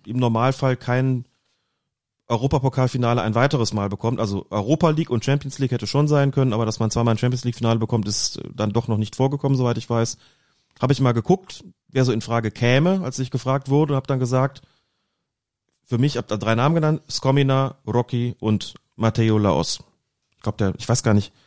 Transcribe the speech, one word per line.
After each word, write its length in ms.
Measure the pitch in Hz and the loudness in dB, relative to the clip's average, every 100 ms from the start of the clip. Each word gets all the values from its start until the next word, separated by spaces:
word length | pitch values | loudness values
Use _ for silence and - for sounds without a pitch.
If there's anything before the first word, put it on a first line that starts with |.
| - | -8
im 100 | 123 | -2
Normalfall 600 | 123 113 127 131 135 123 | 0 2 0 0 -2 -2
kein 480 | - 123 131 127 - _ _ _ _ _ _ _ _ _ - | -2 0 0 -2 -6 _ _ _ _ _ _ _ _ _ -4
Europapokalfinale 920 | 113 131 147 123 131 127 127 120 120 | -2 0 0 0 0 0 0 0 0
ein 140 | 107 107 | 0 2
weiteres 380 | 143 143 110 | 2 2 0
Mal 160 | 107 101 | -2 -2
bekommt, 300 | 98 113 123 | -2 -2 -2
also 260 | 104 98 - | -2 -4 -4
Europa 400 | 104 104 156 165 | -4 0 2 2
League 180 | 156 165 | 2 0
und 160 | 120 - | -2 0
Champions 340 | 143 143 - | -2 -2 -4
League 120 | 131 | -2
hätte 160 | 123 104 | -2 -2
schon 200 | 139 147 | 0 2
sein 240 | 147 139 | 2 2
können, 220 | 135 131 | 2 0
aber 120 | 107 113 | 0 -2
dass 140 | - | 0
man 100 | 113 | -2
zweimal 240 | 120 117 110 | 2 2 2
ein 20 | |
Champions 260 | 127 123 | 0 -2
League 120 | 123 - | -4 -2
Finale 240 | 117 113 | 0 0
bekommt, 280 | 110 117 107 | 0 -2 -2
ist, 300 | 101 - - | -2 -4 -6
äh, 60 | - - | -10 -4
dann 160 | 107 | -2
doch 160 | 110 113 | 0 0
noch 100 | 107 | -2
nicht 180 | 107 - | -2 -2
vorgekommen, 400 | 135 143 139 131 | -2 0 -2 0
soweit 200 | 123 113 | 0 -2
ich 120 | - | -2
weiß. 280 | 117 113 - _ _ _ _ _ _ | -2 -2 -4 _ _ _ _ _ _
Habe 120 | 131 | 0
ich 80 | 139 | 2
mal 100 | 131 | 2
geguckt, 540 | 117 - 185 - - - - _ | 2 2 0 -2 -20 -20 -20 _
wer 160 | 131 127 | 0 0
so 80 | |
in 80 | 113 | 0
Frage 280 | 117 117 110 | -2 -2 -2
käme, 500 | - 120 131 170 190 | -2 2 2 2 0
als 160 | 165 135 | -4 -6
ich 120 | 127 | -6
gefragt 380 | 131 131 135 135 | -4 -2 -2 0
wurde 240 | 143 151 | 0 2
und 40 | 139 | -2
habe 100 | - | -2
dann 120 | 131 | -2
gesagt, 420 | 123 127 131 - - _ _ _ _ _ _ _ _ _ _ _ | 0 0 0 -4 -20 _ _ _ _ _ _ _ _ _ _ _
für 140 | _ 117 | _ 0
mich, 180 | 143 123 | 0 0
hab 120 | - | -4
da 80 | 107 | -2
drei 180 | 104 113 | 0 2
Namen 200 | 139 165 | 2 2
genannt, 260 | 156 156 - | 2 0 -4
Skomina, 680 | - 135 139 135 135 135 - - | -4 0 2 4 2 0 -4 -4
Rocchi 500 | 120 120 123 120 - | -2 -2 -2 -4 -4
und 360 | 110 104 - - _ - | 0 0 -2 -14 _ -2
Mateo 360 | 113 113 113 107 | 0 2 2 4
Laos. 420 | 101 73 82 - - _ _ _ _ _ | 4 2 0 -4 -10 _ _ _ _ _
Ich 40 | |
glaub, 140 | 107 - | -8 -2
der, 160 | 98 - | -2 -2
ich 100 | - | -2
weiß 160 | 120 | 0
gar 100 | 113 | 2
nicht, 200 | 104 98 _ | 2 0 _